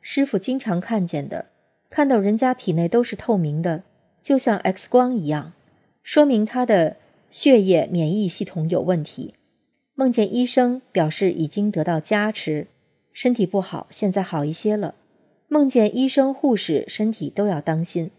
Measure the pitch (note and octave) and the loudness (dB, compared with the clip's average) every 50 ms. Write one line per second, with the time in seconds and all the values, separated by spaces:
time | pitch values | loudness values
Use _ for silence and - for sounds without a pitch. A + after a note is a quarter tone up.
0 | _ - - C#4 C#4 C#4 - F#3+ - - B3+ C4+ - A3+ F3+ F3 F#3 - A3+ G#3+ | _ -6 -2 -2 0 0 0 -4 -2 -2 -6 -4 -2 -2 -2 -2 -2 -2 -2 -2
1 | F3+ E3+ - D3 C#3+ - - E2+ - _ _ _ _ _ _ _ _ _ - - | -2 -2 -4 -6 -8 -8 -10 -10 -12 _ _ _ _ _ _ _ _ _ -2 0
2 | D4 C#4 C4 A3 G3 G3+ G#3+ A3+ C4+ B3+ B3+ - - - E3 E3 E3+ E3+ - A#3 | 2 2 2 2 2 2 0 2 2 0 0 -2 -4 -2 0 0 0 2 2 0
3 | A#3+ - - - - - A3+ F#3+ E3 D3+ D3 D#3 E3 F3 E3 D#3+ - _ _ _ | 0 0 -6 -10 -2 -2 0 0 0 -2 -2 -2 -2 -2 -4 -4 -8 _ _ _
4 | _ _ _ _ _ - C#4 C4 - C4+ G#3 - - F3+ F#3+ - - - - B3 | _ _ _ _ _ 0 0 2 2 0 -2 0 0 -4 -4 -4 -8 2 2 2
5 | B3+ B3 B3+ A3+ D#3 D3 D3+ D3+ C3+ D#3+ - _ _ _ _ _ _ _ _ _ | 2 4 -2 -4 -2 -2 -4 -4 -6 -10 -18 _ _ _ _ _ _ _ _ _
6 | _ - - D4+ D4+ C#4+ B3+ G#3+ G#3+ A3 - B3+ B3 A#3 A3 F#3 E3 D#3 - - | _ 0 4 4 4 6 4 2 0 0 -2 -4 0 2 4 4 4 2 -2 -8
7 | _ _ _ _ _ _ - - - C#4+ C4 A3 G3 F#3 F#3 D#3+ - - F3+ F3 | _ _ _ _ _ _ -16 0 6 6 6 6 6 4 4 2 2 0 0 0
8 | D#3+ D3+ F3+ G#3+ G#3 F3 - - G3+ - - E3 D#3 D#3+ F3 - - F3 F#3 E3 | 0 0 0 0 -2 -2 -2 -6 -8 -8 -6 -4 -2 -2 0 -2 0 0 0 -2
9 | D3 - - - D#3+ D#3 _ _ _ _ _ _ _ _ _ _ _ _ _ - | -2 -6 -10 -14 -14 -14 _ _ _ _ _ _ _ _ _ _ _ _ _ 0
10 | C4 B3+ A#3 - G#3+ F#3+ - A#3+ B3 A#3+ - C4+ B3 B3 B3 C4 _ _ _ F#3+ | 0 2 2 2 0 0 0 -2 -2 0 2 2 2 2 0 -4 _ _ _ 0
11 | D#3+ D#3 D#3 - G3+ F#3 - - E3 D3 - G#3 G3+ G#3 G3+ E3+ D3+ F3 E3+ D#3 | 0 0 0 0 0 0 0 0 -4 -4 -2 -2 -2 -2 0 -2 -2 0 -2 -2
12 | - - G#3+ G#3 G#3 G#3+ G#3+ - - - D3+ D3 E3 _ _ _ _ _ _ _ | -2 -2 -2 0 0 -2 -4 -6 -6 -4 -4 -4 -6 _ _ _ _ _ _ _
13 | _ _ _ - - A#3+ B3 A#3+ G3 F3 - G3 F3+ - - - - _ - - | _ _ _ -2 0 0 2 2 0 0 0 -4 -4 -4 -10 -12 -12 _ -8 -4
14 | - G3 F#3 G3+ F#3 - - D#3 C#3+ D3+ D#3+ - - G#3+ G#3+ G#3 G3 - - _ | -2 -2 0 -2 -4 -2 -4 -4 -4 -4 -6 -4 -2 -2 -2 -2 -4 -6 -10 _
15 | _ _ _ _ _ _ _ _ _ _ D4 D4+ C#4+ C4+ - B3 G#3+ G#3 - B3 | _ _ _ _ _ _ _ _ _ _ 2 2 2 4 4 4 2 4 2 0
16 | C4 C4 - C#4+ C4 C4+ C4+ C4+ - C#4+ A#3 F#3+ - - D#3 C3 - - - - | 0 2 2 2 2 2 0 0 0 2 2 0 0 0 -2 -2 -2 -4 -6 -4
17 | G#3+ A3 A3 - D#3 C#3+ - - G3+ G#3 F3 D3 - - D#3+ D#3+ E3+ - - F3 | -2 -2 -2 -4 -8 -8 -4 -2 -2 0 -2 -2 -2 -2 -2 -2 -2 -4 -4 -6
18 | E3 F3 _ | -6 -6 _